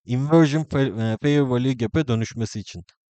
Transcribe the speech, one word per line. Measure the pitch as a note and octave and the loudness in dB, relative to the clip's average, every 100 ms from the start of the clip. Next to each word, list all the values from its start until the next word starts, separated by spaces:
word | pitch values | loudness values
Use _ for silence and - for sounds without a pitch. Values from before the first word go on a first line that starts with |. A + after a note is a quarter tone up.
| - | -6
Inversion | B2 C#3+ E3 D3+ D3+ | -2 4 6 6 2
fair, | D#3 C#3 C3+ | -2 -2 -2
e, | G#2 A2+ A2 | -2 -2 -2
fair | D3 D3 | 0 0
value | C3+ B2 B2+ | 2 0 0
gap'e | B2+ A2 D#3+ C#3 | -2 -2 -2 0
dönüşmesi | A2+ A2 A#2 A2 G#2+ | 0 -2 -6 -6 -8
için. | F#2 F2 - _ _ | -12 -16 -18 _ _